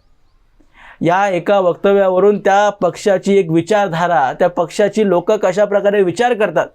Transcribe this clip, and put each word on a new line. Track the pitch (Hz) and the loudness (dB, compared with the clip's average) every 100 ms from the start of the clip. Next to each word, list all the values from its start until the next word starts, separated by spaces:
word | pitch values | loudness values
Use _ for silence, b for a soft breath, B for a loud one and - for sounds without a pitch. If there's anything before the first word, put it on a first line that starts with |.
| _ _ _ _ _ _ B B B B | _ _ _ _ _ _ B B B B
या | 156 180 202 | -2 0 0
एका | 175 165 202 | -2 0 0
वक्तव्यावरून | 180 165 202 196 190 185 196 208 | 0 0 2 2 2 2 2 2
त्या | 202 196 208 | 0 2 2
पक्षाची | 202 180 160 208 185 - 196 | 0 -4 -2 -2 -2 2 0
एक | 170 | 2
विचारधारा, | 160 165 208 196 160 175 165 131 | -2 0 0 0 -2 0 0 0
त्या | 147 180 | 0 -2
पक्षाची | 175 170 - 202 202 208 | -2 -4 -2 -2 0 0
लोक | 175 170 | 0 0
कशा | 214 208 180 | 0 0 0
प्रकारे | 202 202 202 202 | 0 0 0 0
विचार | 185 165 240 | 0 0 -2
करतात | 220 208 165 - | 0 -2 -2 -4